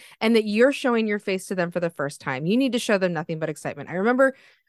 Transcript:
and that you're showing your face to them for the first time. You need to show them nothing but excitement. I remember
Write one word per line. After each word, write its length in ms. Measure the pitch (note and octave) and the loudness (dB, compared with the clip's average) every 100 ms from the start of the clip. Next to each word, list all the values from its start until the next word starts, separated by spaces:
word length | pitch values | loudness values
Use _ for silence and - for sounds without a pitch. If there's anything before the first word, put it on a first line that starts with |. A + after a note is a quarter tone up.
| - - | -20 -2
and 160 | A3 A3+ | 2 4
that 100 | G#3+ | 2
you're 260 | G#3+ C4 | 4 4
showing 340 | C#4 C4+ A#3 A3 | 4 0 0 0
your 120 | G#3 | -2
face 260 | G3+ F#3+ - | -2 -4 -4
to 80 | F#3 | -4
them 160 | F3 | -2
for 80 | F3 | -2
the 100 | E3+ | -4
first 280 | - C#3+ - | -4 -6 -6
time. 260 | D3+ C3 D#3+ | -6 -4 0
You 120 | A#3 | 2
need 160 | C4+ | 2
to 60 | A3+ | -2
show 180 | - G3+ | 0 0
them 160 | F#3 | 0
nothing 260 | E3 D3+ D#3 | -2 -6 -6
but 80 | D#3 | -6
excitement. 420 | D3+ C#3 C#3+ - | -6 -8 -10 -8
I 40 | |
remember 420 | E3+ G#3+ B3+ C4+ C4 _ _ | -2 0 4 2 2 _ _